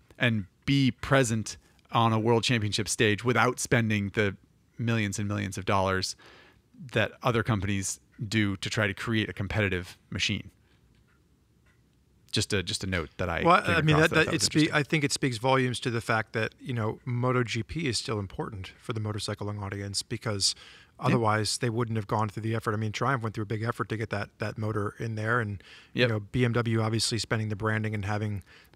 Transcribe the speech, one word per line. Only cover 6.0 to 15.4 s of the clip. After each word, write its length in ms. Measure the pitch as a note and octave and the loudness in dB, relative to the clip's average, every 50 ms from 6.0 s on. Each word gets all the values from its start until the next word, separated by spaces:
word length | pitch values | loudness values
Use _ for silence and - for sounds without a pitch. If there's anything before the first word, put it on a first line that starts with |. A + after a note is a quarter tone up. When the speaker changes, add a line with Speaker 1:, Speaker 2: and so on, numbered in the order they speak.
| F2+ - - _ - - - - - - _ _ _ _ _ - F3 B2 - | -2 -4 -8 _ -16 -20 -20 -20 -20 -20 _ _ _ _ _ -18 -12 -2 0
Speaker 1:
that 200 | A#2 G#2 - - - - | 0 0 0 -2 -4 -2
other 200 | B2+ A2+ A2+ G#2+ | 0 0 2 2
companies 580 | - A2 G2 F2+ G2 G2+ G2 F#2 - - - _ _ _ - C3 | 2 0 0 0 -2 -2 -2 -2 -4 -8 -8 _ _ _ -10 -8
do 300 | G2 G#2 A2 G#2+ G2+ G2 | -2 0 0 2 2 0
to 140 | - - G#2 | -4 -6 -6
try 160 | - A#2 G#2+ | -2 0 0
to 80 | G2+ G2 | 0 -2
create 340 | - - A#2+ A2+ A2 G#2 - | -4 -4 -2 0 0 0 -2
a 60 | - | -4
competitive 640 | - G#2 F#2+ - A2 G#2 F#2+ F2+ F2+ F2+ - - _ _ - | -6 -6 -4 0 0 0 0 0 -2 -6 -8 -14 _ _ -10
machine. 420 | - G2+ - - G#2 G2 - - _ _ _ _ _ _ _ _ _ _ _ _ _ _ _ _ _ _ _ _ _ _ _ _ _ _ _ _ _ _ _ _ _ _ _ - - | -6 -4 -2 -2 -4 -4 -8 -12 _ _ _ _ _ _ _ _ _ _ _ _ _ _ _ _ _ _ _ _ _ _ _ _ _ _ _ _ _ _ _ _ _ _ _ -4 -2
Just 200 | A2+ G2+ - G#2+ | -2 0 0 0
a, 100 | G2 F2 | -2 -2
just 200 | E2+ - - - | -2 -4 -4 -4
a 40 | |
note 240 | F#2+ F#2 F2 D#2 D2 - - | -2 -2 -2 -2 -4 -4 -4
that 100 | F#2+ F2 | -2 -2
I 140 | E2 D#2+ E2 | 0 2 4
Speaker 2:
Well, 180 | F3+ G#3 - - | 6 6 6 4
Speaker 1:
came 120 | - E3+ | 2 2
Speaker 2:
I 60 | E3 D#3 | 2 4
mean, 140 | D#3 D3+ | 4 6
Speaker 1:
across 120 | D3+ D#3+ E3+ | 6 6 4
Speaker 2:
that, 60 | - | 4
Speaker 1:
that 60 | D#3+ | 4
I 40 | E3 | 2
Speaker 2:
that 0 | |
Speaker 1:
thought 80 | - F3 | 2 2
Speaker 2:
it 60 | C#3 | 0
Speaker 1:
was 20 | - | 0
Speaker 2:
spe-, 120 | - - | 2 2
Speaker 1:
interesting. 180 | D#3+ D3+ - - | 4 2 4 2
Speaker 2:
I 80 | D3+ C#3+ | 0 0
think 220 | - - D#3 C#3+ | 2 0 0 0
it 80 | C3+ - | 0 -2
speaks 240 | - - C#3 A#2+ | 0 -2 -2 -2
volumes 440 | G#2+ | 0